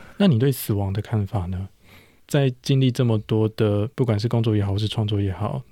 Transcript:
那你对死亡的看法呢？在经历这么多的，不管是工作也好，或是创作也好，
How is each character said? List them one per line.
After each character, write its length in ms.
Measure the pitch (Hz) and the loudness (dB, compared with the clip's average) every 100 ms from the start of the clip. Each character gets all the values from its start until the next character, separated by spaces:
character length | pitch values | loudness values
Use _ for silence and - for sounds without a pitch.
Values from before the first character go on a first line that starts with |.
| - - | -20 0
那 80 | 202 | 4
你 120 | 117 | 4
对 140 | 139 | 2
死 200 | 131 - | 0 -2
亡 200 | 101 98 | -2 -2
的 80 | 98 | -4
看 260 | - 110 98 | -2 -2 -2
法 200 | 101 87 | -4 -4
呢？ 220 | 92 98 - _ - - _ _ | -6 -8 -14 _ -20 -20 _ _
在 220 | 151 135 123 | 0 0 -2
经 180 | - 135 | 0 2
历 100 | 131 | 2
这 140 | 123 | 2
么 140 | 123 110 | 2 0
多 280 | - 110 110 | 0 0 0
的， 360 | - 110 104 107 | 0 0 0 -2
不 120 | - 120 | -2 0
管 120 | 104 | 0
是 80 | 117 | 0
工 160 | 117 | 0
作 140 | 117 107 | 2 2
也 80 | |
好， 80 | 98 | 0
或 60 | 101 | -2
是 100 | 107 | -2
创 180 | - 107 | -2 -2
作 140 | 104 | 0
也 100 | 98 | -2
好， 300 | 92 104 135 - | -2 -4 -6 -4